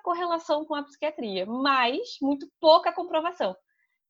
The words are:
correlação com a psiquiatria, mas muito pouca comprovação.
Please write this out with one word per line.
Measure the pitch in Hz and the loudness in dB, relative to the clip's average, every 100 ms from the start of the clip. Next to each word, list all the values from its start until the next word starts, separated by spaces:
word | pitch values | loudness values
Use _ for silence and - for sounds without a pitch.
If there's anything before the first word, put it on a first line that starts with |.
correlação | 359 339 349 330 330 294 311 | -2 -2 -2 -4 -2 -2 -2
com | 294 | -6
a | |
psiquiatria, | 277 - 302 302 226 190 196 | -8 -6 -6 -6 -6 -4 -4
mas | 247 277 262 240 302 494 - | -2 2 2 2 0 -6 -4
muito | 277 285 - _ | -2 -2 -6 _
pouca | 320 330 339 | 6 6 6
comprovação. | 349 349 320 339 359 208 185 _ _ _ _ | -4 -4 -2 -2 -2 -4 -4 _ _ _ _